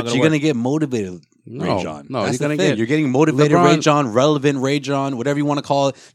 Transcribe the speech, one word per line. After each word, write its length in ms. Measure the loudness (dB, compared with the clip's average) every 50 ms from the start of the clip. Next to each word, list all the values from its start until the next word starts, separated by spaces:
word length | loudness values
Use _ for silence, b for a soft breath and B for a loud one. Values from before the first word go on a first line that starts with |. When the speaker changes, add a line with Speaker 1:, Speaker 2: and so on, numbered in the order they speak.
| -2
Speaker 1:
gonna 100 | -2 0
Speaker 2:
you're 60 | 0 0
Speaker 1:
work. 60 | 0
Speaker 2:
gonna 80 | 0 0
get 160 | 0 -2 -2
motivated, 680 | 0 -2 -2 -2 -2 -2 -2 -4 -4 -4 -6 -8 -14 -18 _ _ _ _
Speaker 3:
No, 300 | -16 -10 -6 -4 -4 -2
Speaker 2:
Ray 60 | -2 -4
John. 240 | -6 -8 -12 -12 -8
Speaker 3:
no, 120 | -6 -4 -4
Speaker 2:
That's 80 | -2 -2
Speaker 3:
you're 40 | -2
Speaker 2:
the 40 | -2
Speaker 3:
gonna 120 | -2 -2
Speaker 2:
thing. 120 | 0 0 0
Speaker 3:
get 60 | 0 0
Speaker 2:
You're 80 | -2
getting 240 | 0 0 0 0 2
motivated 440 | 2 2 2 2 2 2 2 4 4
Speaker 3:
LeBron 80 | 4 4
Speaker 2:
Ray 120 | 4 4
John, 340 | 4 4 4 4 4 2 2
relevant 480 | 2 2 4 4 2 2 2 0 0 0 0
Ray 160 | 0 -2 -2
John, 380 | -2 -2 -4 -2 -2 -4 -4
whatever 200 | -4 -2 -2 -2
you 80 | -2 -2
wanna 160 | -2 -2 -2
call 280 | -2 -2 0 0 0 0
it, 60 | -2 B B B